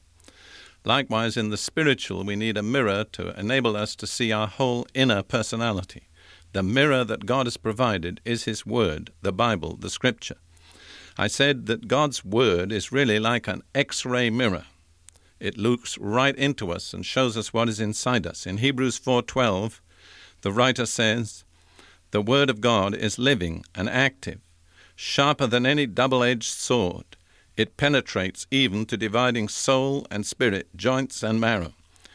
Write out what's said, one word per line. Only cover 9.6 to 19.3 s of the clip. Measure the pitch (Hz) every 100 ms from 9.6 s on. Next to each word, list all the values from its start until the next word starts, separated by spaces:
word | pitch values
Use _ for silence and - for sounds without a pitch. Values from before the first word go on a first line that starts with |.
| 80 82
the | 95
Scripture. | - 127 120 - - _ - - - - - - -
I | 101
said | - 139 135 113
that | 113 113
God's | 127 151 123
Word | - 107 127 87 95
is | 107 -
really | 131 135 107
like | 110 120 110
an | 92 -
X-ray | 135 139 - 127 123 120
mirror. | 113 123 90 - _ _ _ - - _ _
It | 95 -
looks | 107 120 - -
right | 101 113 135
into | 135 139 139 98
us | 87 -
and | 92
shows | 92 - 131 113
us | 104
what | 113 117
is | 107
inside | 107 107 - 123 85
us. | 82 -
In | 98
Hebrews | 131 131 131 -
four | - 123
twelve, | 120